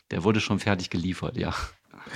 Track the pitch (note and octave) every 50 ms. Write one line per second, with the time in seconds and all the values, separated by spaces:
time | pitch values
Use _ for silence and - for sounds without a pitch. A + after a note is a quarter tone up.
0 | _ - - F2 E2 A2 G#2+ G#2+ - - G#2 F#2 - G#2+ G2 F2+ F2 - - F2
1 | E2 F#2 F2+ - - - - - E2+ E2 - - - - - _ _ _ - -
2 | - - -